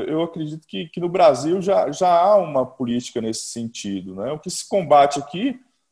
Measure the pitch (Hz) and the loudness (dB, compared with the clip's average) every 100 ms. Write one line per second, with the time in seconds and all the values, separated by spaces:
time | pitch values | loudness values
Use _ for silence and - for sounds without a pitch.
0 | - 156 165 170 156 156 _ 190 170 - | -4 -2 -4 -4 -8 -10 _ -10 -10 -6
1 | 175 180 170 127 147 190 180 190 135 - | -4 4 4 4 0 0 2 2 0 0
2 | 180 170 185 208 170 139 127 - 123 120 | 2 4 6 4 2 -2 -2 -4 -4 -4
3 | 120 120 110 110 - 120 113 - 101 98 | -4 -6 -4 -6 -8 -10 -10 -8 -8 -8
4 | 92 95 113 151 - - - 208 156 147 | -8 -8 -8 -8 -10 -12 -4 -2 4 6
5 | 143 143 139 170 262 247 _ _ _ | 6 2 -6 -4 -4 -4 _ _ _